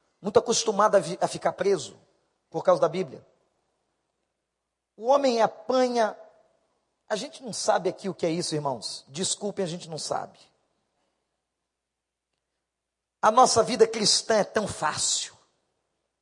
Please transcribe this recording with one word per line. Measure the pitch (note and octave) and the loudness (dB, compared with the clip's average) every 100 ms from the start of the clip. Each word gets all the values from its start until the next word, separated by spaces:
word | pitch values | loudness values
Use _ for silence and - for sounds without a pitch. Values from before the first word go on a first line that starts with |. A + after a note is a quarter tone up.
| _ _ | _ _
muito | F#3 G#3+ | 0 2
acostumado | A#3+ G#3+ - G3+ G#3 G3+ | 2 -2 0 2 4 4
a | |
vi-, | D#3+ - | 2 -4
a | E3 | -4
ficar | E3 E3+ | -2 -4
preso | - F#3+ F3 - - _ _ _ _ _ | 0 0 0 -4 -18 _ _ _ _ _
por | D#3+ | -2
causa | F#3 E3+ | 2 4
da | E3 | 2
Bíblia. | F3 D#3 - _ _ _ _ _ _ _ _ _ _ _ _ _ _ _ _ _ | 0 -8 -12 _ _ _ _ _ _ _ _ _ _ _ _ _ _ _ _ _
O | - A3+ | -6 0
homem | C#4+ C#4 A3+ | 2 4 2
apanha, | G#3 - - B3+ B3+ A#3+ G#3+ - - _ _ _ _ _ _ _ _ | 0 0 -2 2 2 2 0 -2 -20 _ _ _ _ _ _ _ _
a | G#3 | -6
gente | C#4 - | -6 -12
não | B3+ | -12
sabe | - - G3+ F3+ | -4 -2 0 -2
aqui | - G3 | -6 -10
o | |
que | - E3+ | -4 -4
é | |
isso, | E3+ E3 | -2 -4
irmãos. | D3+ D3 A#2 - - - | -4 -4 -6 -10 -14 -14
Desculpem, | C#3 F#3+ - G3+ G3+ | -6 -6 -4 -6 -6
a | F3+ | -6
gente | F3 D#3 | -8 -12
não | - | -12
sabe. | - - - _ _ _ _ _ _ _ _ _ _ _ _ _ _ _ _ _ _ _ _ _ _ _ _ _ _ _ _ _ | -6 -6 -8 _ _ _ _ _ _ _ _ _ _ _ _ _ _ _ _ _ _ _ _ _ _ _ _ _ _ _ _ _
A | G#3+ | 2
nossa | A#3 A#3 A#3 | 6 6 4
vida | F#3 A#3+ A3+ | 0 4 4
cristã | A3+ F#3+ - - | 4 0 0 2
é | A3 | 0
tão | - A3 G3 | 2 -2 -2
fácil. | - D#3 - - - - - _ _ _ _ _ _ _ _ | -4 -4 -2 -4 -4 -6 -14 _ _ _ _ _ _ _ _